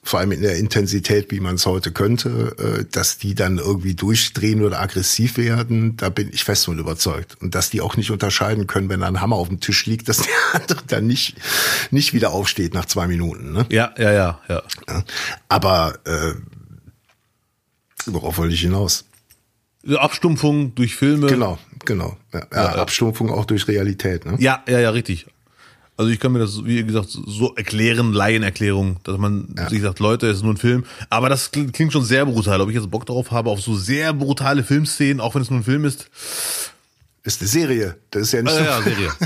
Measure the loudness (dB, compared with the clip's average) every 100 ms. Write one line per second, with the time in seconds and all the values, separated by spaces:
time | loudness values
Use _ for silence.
0 | -2 0 0 0 0 0 0 2 2 0
1 | 2 2 2 -4 -2 0 0 0 -2 0
2 | 2 2 0 -2 -2 -2 -2 -2 -4 -2
3 | -2 -2 -4 0 0 0 0 -2 -2 -2
4 | 0 0 0 -2 0 2 2 0 -4 -2
5 | -2 0 0 0 0 0 0 0 0 0
6 | -4 -2 -4 -4 0 0 0 -2 -4 -2
7 | -2 -2 -8 -10 -6 -2 -2 -2 -2 -2
8 | -2 -2 0 0 0 0 0 0 0 -2
9 | 0 0 0 0 -2 -4 -2 -2 0 -2
10 | -2 -2 0 0 2 0 0 -4 -2 0
11 | 2 0 -2 -6 -4 -2 0 -2 0 2
12 | 2 2 2 0 -2 -2 -2 -2 -2 -2
13 | 0 0 -2 -6 -4 -2 0 2 0 0
14 | 2 4 2 -2 -6 -6 -6 -12 -6 -6
15 | -6 -6 -8 -8 -2 2 4 4 2 -2
16 | -4 -2 -2 -4 -12 -20 -20 -20 -20 _
17 | _ _ _ _ _ _ _ _ _ -12
18 | -6 -4 -4 -2 0 2 2 2 0 -2
19 | -6 _ _ _ _ _ _ _ -2 2
20 | 2 2 2 4 2 2 0 0 0 2
21 | 2 4 4 4 2 -4 -12 -10 -4 -2
22 | -4 -8 _ -10 -6 -2 0 0 0 2
23 | 0 0 -2 0 0 0 2 0 0 0
24 | -2 -2 -2 2 2 2 2 4 4 2
25 | -2 -6 -6 _ _ _ -20 _ _ -2
26 | 0 2 2 2 0 -2 -2 -2 0 -2
27 | -2 -8 -8 -2 -2 -2 -4 2 2 4
28 | 2 4 4 2 0 0 0 2 0 -2
29 | -4 -2 0 -2 -6 -8 -4 -2 -2 0
30 | 2 2 2 2 0 2 2 2 -2 -10
31 | -2 0 2 0 -2 -4 -2 0 2 2
32 | 2 2 2 2 2 2 2 -2 -4 -6
33 | -4 -4 -2 -2 0 -2 -2 -2 0 0
34 | 0 0 0 0 2 2 2 2 2 0
35 | 0 2 0 -2 0 0 0 0 0 -4
36 | -12 -16 -10 -8 -6 -6 -10 -14 _ _
37 | _ _ -8 -4 0 2 2 2 0 -6
38 | -6 -2 0 2 2 4 4 2 2 0
39 | -2 -2